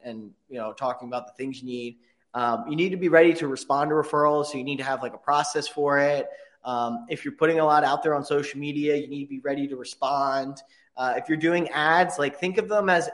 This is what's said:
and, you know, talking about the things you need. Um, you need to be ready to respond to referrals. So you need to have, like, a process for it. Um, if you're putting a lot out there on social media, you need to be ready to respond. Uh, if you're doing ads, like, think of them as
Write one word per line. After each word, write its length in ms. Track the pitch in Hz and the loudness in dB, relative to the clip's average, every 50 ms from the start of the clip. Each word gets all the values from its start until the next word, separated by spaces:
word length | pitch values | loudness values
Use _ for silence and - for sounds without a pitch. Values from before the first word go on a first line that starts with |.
| - | -14
and, 260 | 123 113 110 107 101 - _ _ - | -14 -14 -14 -14 -18 -20 _ _ -14
you 80 | 131 | -10
know, 140 | 120 110 110 | -10 -8 -8
talking 380 | 104 - 135 127 123 - 127 120 | -8 -6 -6 -6 -6 -6 -8 -8
about 180 | 123 123 120 | -8 -8 -8
the 60 | - - | -10 -12
things 280 | - 131 135 131 120 | -10 -10 -10 -10 -10
you 60 | 127 | -10
need. 300 | 127 123 123 120 120 120 _ _ _ _ _ _ _ - | -10 -8 -8 -8 -10 -14 _ _ _ _ _ _ _ -4
Um, 320 | 123 120 120 117 113 - 156 | -2 0 0 0 -2 -4 -4
you 80 | 151 | -2
need 120 | 160 180 190 | 0 0 0
to 80 | 185 | 0
be 120 | 180 185 170 | 0 2 6
ready 240 | 156 165 170 170 165 | 8 8 8 8 6
to 120 | 165 156 | 2 0
respond 420 | 139 131 127 - - 139 143 147 151 | -4 -6 -4 -4 -2 0 0 0 2
to 60 | 151 | 0
referrals. 520 | 156 147 151 156 147 147 147 147 147 143 | 0 0 0 2 2 4 4 4 2 0
So 100 | - - | -2 -6
you 60 | 131 127 | -8 -6
need 140 | 143 143 | -6 -6
to 60 | 131 131 | -6 -4
have, 200 | 135 135 127 127 | -4 -4 -4 -6
like, 100 | 117 - | -8 -10
a 40 | |
process 500 | - _ 143 143 147 151 - - 151 143 | -6 _ 0 0 0 0 0 -2 -4 -6
for 320 | - - 151 143 143 143 143 | -6 -4 -2 0 2 4 4
it. 280 | 143 147 147 139 123 - - - - - _ _ - | 4 2 2 0 -2 -6 -10 -16 -20 -20 _ _ -8
Um, 400 | 127 123 120 120 117 117 117 - | -6 -4 -2 -2 -2 -4 -6 -8
if 160 | - 156 - - | -8 -8 -8 -8
you're 120 | 143 139 | -8 -2
putting 240 | - 160 160 165 160 | 2 2 4 4 4
a 40 | 156 | 4
lot 200 | 151 151 151 147 | 4 6 4 4
out 180 | 139 143 147 - | 4 2 2 0
there 100 | 156 147 | 0 0
on 120 | 143 139 | 0 0
social 340 | - 151 143 143 - - 143 | 0 0 -2 -2 -4 -6 -8
media, 380 | 147 147 143 147 147 147 147 | -6 -4 -4 -2 0 2 0
you 100 | 143 - | 0 -2
need 160 | 127 143 143 139 | -4 -8 -10 -10
to 60 | 139 | -10
be 100 | 135 131 | -10 -6
ready 300 | 135 143 139 143 139 139 | -4 -4 -4 -2 -4 -6
to 80 | 135 | -6
respond. 840 | 127 120 - - - 139 131 143 139 139 135 135 135 135 135 143 - - _ _ _ _ _ _ | -8 -10 -12 -8 -4 -2 0 0 0 0 0 0 -2 -2 -6 -8 -14 -16 _ _ _ _ _ _
Uh, 160 | 127 127 127 123 | -4 -2 -2 -2
if 140 | 131 - - | -2 -2 -2
you're 80 | 156 | -2
doing 320 | 156 160 165 175 175 165 - | 0 2 2 2 2 0 0
ads, 500 | 135 151 151 160 160 175 180 175 - 143 | 0 0 2 4 6 4 4 2 0 -2
like, 180 | 143 139 - | -2 -2 -2
think 200 | - 180 185 185 | -2 -4 -2 0
of 100 | 220 196 | 0 0
them 220 | 190 208 208 196 190 | 2 2 2 4 4
as 200 | 180 170 165 - | 4 4 2 0